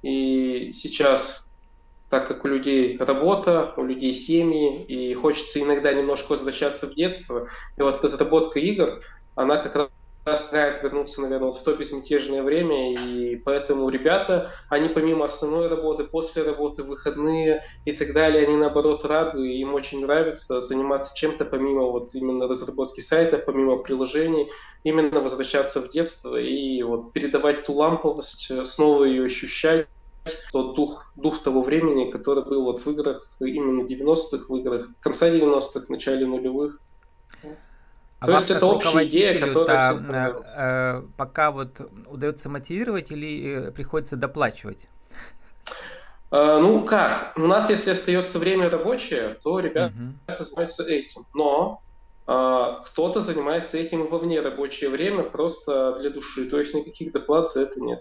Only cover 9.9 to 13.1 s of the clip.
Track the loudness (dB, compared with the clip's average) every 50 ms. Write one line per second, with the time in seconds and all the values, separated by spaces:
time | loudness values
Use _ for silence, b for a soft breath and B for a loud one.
9.9 | -6 -20 -20 -20 -20 -10 -4 -2 -2 -2 -2 -2 0 2 2 2 0 -2 -4 -2
10.9 | -2 -2 -4 -4 -6 -6 -4 -4 -2 -2 -2 -2 -4 -2 -2 -2 0 0 -2 -8
11.9 | -8 -10 -4 0 0 0 0 0 -4 -2 0 2 2 2 2 2 0 0 0 -2
12.9 | -2 -4 -4 -4